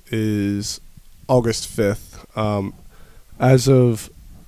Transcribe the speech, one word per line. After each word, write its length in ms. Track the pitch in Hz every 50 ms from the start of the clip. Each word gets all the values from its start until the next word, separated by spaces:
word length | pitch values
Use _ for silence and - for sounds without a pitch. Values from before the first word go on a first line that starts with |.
| - -
is 680 | 113 110 110 107 104 104 101 101 101 101 104 - - - - - - - - - - - - -
August 400 | 131 123 113 117 107 - - -
fifth. 580 | - 113 104 101 101 - - - - - - - -
Um, 380 | 107 107 104 104 101 98 101 - - - - - - - - - - - - - -
as 300 | 120 127 131 123 120 135
of 420 | 135 127 123 120 113 - - - - - - - - - -